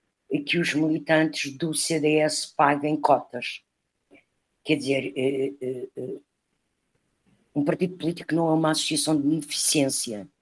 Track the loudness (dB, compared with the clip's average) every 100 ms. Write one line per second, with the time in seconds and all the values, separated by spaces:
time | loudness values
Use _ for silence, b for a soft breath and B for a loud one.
0 | _ _ -6 -4 -2 0 0 2 2 0
1 | 2 4 4 0 -8 -4 -4 -2 -2 2
2 | 2 4 2 0 -4 2 4 4 0 0
3 | 4 4 2 -10 -10 -12 _ _ _ _
4 | _ -20 b _ _ _ -2 -2 0 -2
5 | -2 -2 -2 0 -4 -4 -8 -8 -10 -10
6 | -10 -10 _ _ _ _ _ _ _ _
7 | _ _ _ _ _ -2 0 0 -2 -2
8 | -6 -6 -2 0 2 2 2 0 -2 -2
9 | 0 0 2 0 -2 -2 0 2 2 0
10 | -4 -8 -12 _